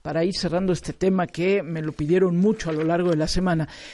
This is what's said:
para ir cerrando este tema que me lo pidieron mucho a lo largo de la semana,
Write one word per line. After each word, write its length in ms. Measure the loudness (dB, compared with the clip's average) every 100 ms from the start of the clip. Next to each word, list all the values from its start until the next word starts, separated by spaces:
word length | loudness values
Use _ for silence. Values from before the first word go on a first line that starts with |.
para 240 | -4 -2
ir 120 | -2 -2
cerrando 360 | -2 -2 0
este 200 | -2 -4
tema 340 | -2 0 2 0
que 380 | -2 0 0
me 180 | -2 -6
lo 80 | -6
pidieron 460 | -6 2 4 4 4
mucho 340 | 2 2 -2
a 20 |
lo 120 | -2
largo 260 | 0 2 2
de 60 | 2
la 100 | 0
semana, 420 | 0 0 0 -2 -8 -20